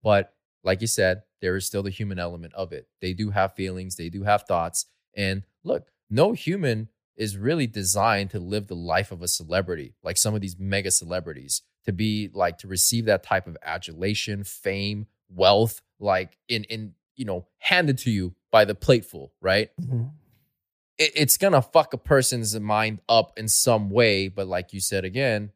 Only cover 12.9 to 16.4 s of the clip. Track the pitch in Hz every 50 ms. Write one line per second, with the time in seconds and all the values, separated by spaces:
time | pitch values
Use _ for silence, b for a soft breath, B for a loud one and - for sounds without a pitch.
12.9 | - 117 113 110 101 92 - - 101 95 92 - 82 - - - 80 90 90 -
13.9 | 80 82 90 101 107 107 - - 104 101 98 - - - - 98 98 98 101 101
14.9 | 104 104 107 _ _ _ _ _ 90 87 95 95 101 101 113 113 - - _ _
15.9 | _ _ 104 104 95 92 95 - _ _